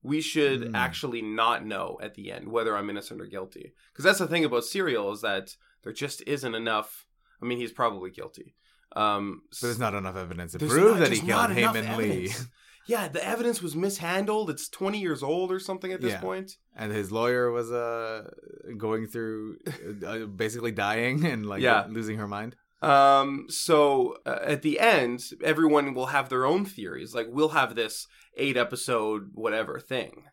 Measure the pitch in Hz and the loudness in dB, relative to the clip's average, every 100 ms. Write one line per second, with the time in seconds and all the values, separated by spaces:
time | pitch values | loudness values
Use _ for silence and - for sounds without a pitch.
0 | 123 151 156 156 143 131 117 113 127 165 | -2 -2 0 2 4 2 -2 0 0 -2
1 | 143 117 110 110 113 120 107 98 92 90 | -6 -6 -4 2 2 2 -2 -6 -6 -8
2 | - - 98 90 98 113 110 104 101 101 | -12 -12 -12 -12 -2 0 0 0 -2 -6
3 | 98 107 98 98 95 - - _ _ - | -8 -14 -12 -10 -12 -14 -20 _ _ 2
4 | 151 196 165 170 151 120 117 196 185 120 | 4 4 2 0 2 0 -2 -4 -2 0
5 | 101 104 107 98 98 - _ _ - 110 | -2 -4 -4 -4 -6 -18 _ _ -14 -8
6 | 139 - - 143 127 113 117 110 107 - | -8 -8 -6 -4 -4 -4 -2 -2 -4 -12
7 | - _ _ _ 120 120 117 - 120 101 | -20 _ _ _ -6 -4 -6 -2 -2 -2
8 | 92 - - - - _ _ _ _ - | -10 -12 -14 -14 -20 _ _ _ _ 0
9 | 107 104 101 90 _ - 123 113 117 101 | 0 2 -2 -8 _ -6 -4 -2 -2 -2
10 | 92 92 90 87 85 - 151 139 202 208 | -6 -6 -8 -8 -8 -6 0 6 8 8
11 | 151 113 - 113 - - 117 113 110 113 | 4 4 2 4 4 4 4 2 -2 -2
12 | 107 95 90 113 127 _ - - - 226 | 0 0 -2 -6 -10 _ -20 -20 -4 -2
13 | 180 151 190 226 240 226 175 151 196 196 | -2 -4 -4 0 0 0 -4 -2 -2 -2
14 | 170 185 202 214 208 139 - - 190 208 | -2 -2 0 0 -2 -4 -8 -4 -4 -2
15 | 185 143 135 170 185 185 190 190 190 185 | -2 -2 0 0 0 -2 -4 -8 -6 -4
16 | 120 98 92 92 95 - _ - 110 107 | -4 -2 -4 -6 -8 -16 _ -10 -6 -4
17 | 98 110 120 123 123 120 117 120 117 117 | -2 0 0 2 0 0 -2 -4 -4 -4
18 | 113 110 104 - - - - 113 110 110 | -6 -8 -12 -18 -20 -18 -14 -6 -2 -2
19 | 113 117 113 110 107 - - - - 104 | -4 -6 -6 -6 -8 -10 -10 -10 -10 -10
20 | 87 113 110 95 110 117 117 101 101 110 | -6 -6 -6 -2 -2 -2 -4 0 0 2
21 | 120 139 160 120 104 98 123 113 98 110 | 2 2 0 0 -4 2 6 6 4 -4
22 | 110 107 104 101 113 - _ _ 147 139 | -4 -4 -4 -6 -8 -12 _ _ 6 8
23 | 139 139 139 139 - - - 156 143 135 | 10 8 4 -2 -6 -6 4 6 6 6
24 | 127 - - 127 - 147 156 147 226 190 | 2 0 -6 -4 -2 0 0 4 6 6
25 | 123 120 - - - 156 160 147 143 127 | 2 -2 -10 -4 0 4 6 6 4 -2
26 | 131 143 131 131 131 180 196 - 95 65 | 0 0 0 2 2 2 0 -6 -10 -8
27 | 98 120 113 127 156 151 127 110 110 - | -8 -6 -4 2 2 4 0 0 -4 -4
28 | - - - - 135 127 147 120 - 120 | -12 -18 -20 -4 0 2 0 -2 -2 0
29 | 110 107 98 98 110 107 110 - - 131 | 0 -2 -6 -4 -2 0 -2 -6 -6 -6
30 | 101 - - | -6 -10 -20